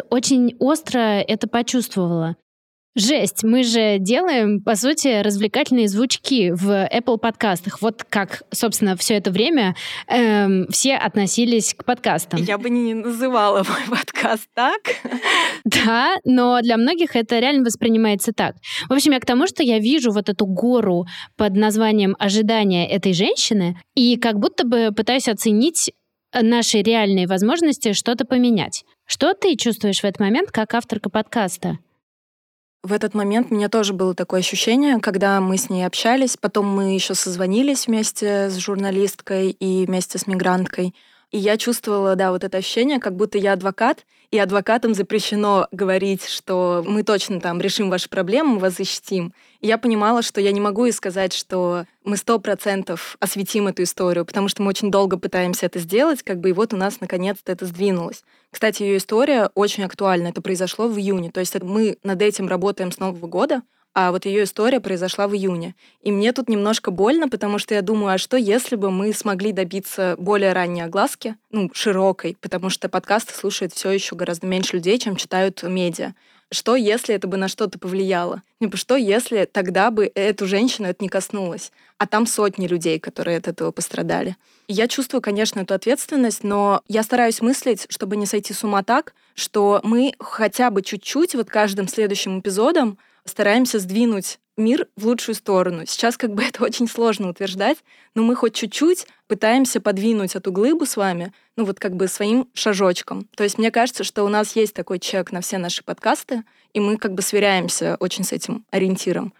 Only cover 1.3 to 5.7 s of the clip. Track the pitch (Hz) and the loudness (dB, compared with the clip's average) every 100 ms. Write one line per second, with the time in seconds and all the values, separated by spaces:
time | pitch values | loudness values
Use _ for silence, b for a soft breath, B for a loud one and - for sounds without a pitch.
1.3 | 214 220 233 233 254 - 196 175 170 160 | -2 -2 -2 0 -2 -2 -2 0 0 -2
2.3 | 165 _ _ _ _ _ 220 214 285 196 | -6 _ _ _ _ _ 0 2 2 0
3.3 | - 220 254 240 226 214 196 190 262 359 | 0 2 4 4 4 4 2 2 2 2
4.3 | 254 208 202 220 214 262 311 277 208 208 | 2 2 2 0 0 2 2 2 2 2
5.3 | 202 214 262 302 | 0 0 0 2